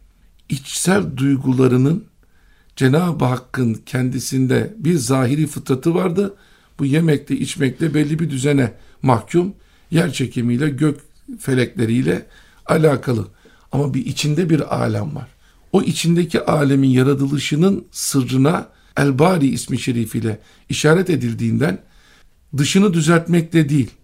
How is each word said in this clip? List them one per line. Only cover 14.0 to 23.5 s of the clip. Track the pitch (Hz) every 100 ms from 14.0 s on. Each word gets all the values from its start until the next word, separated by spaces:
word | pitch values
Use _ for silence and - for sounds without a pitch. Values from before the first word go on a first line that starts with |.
| -
içinde | - 151 147 180
bir | 156 - 117
alem | 117 107 104
var. | - - _ _ _ _
O | 190
içindeki | - - 160 170 160 -
alemin | - 156 139 139 135
yaratılışının | 127 131 139 139 143 - 151 190 196 -
sırrına | - - 139 120 131 135 175 - _ _ -
El | 143 131
Bari | 170 180 139
ismi | 117 - 131
şerifiyle | - 120 113 117 110 107 - _ -
işaret | 131 151 170 185
edildiğinden | 143 120 113 117 113 156 196 - _ _ _ _ _ _ 139
dışını | 139 190 208
düzeltmekle | 170 156 170 165 170 160